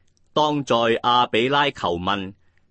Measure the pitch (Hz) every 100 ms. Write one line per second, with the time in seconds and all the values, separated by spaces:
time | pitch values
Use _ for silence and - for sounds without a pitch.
0 | _ _ _ - 151 147 135 117 117 117
1 | 120 123 123 110 127 143 143 - 92 87
2 | 92 101 95 101 _ _ _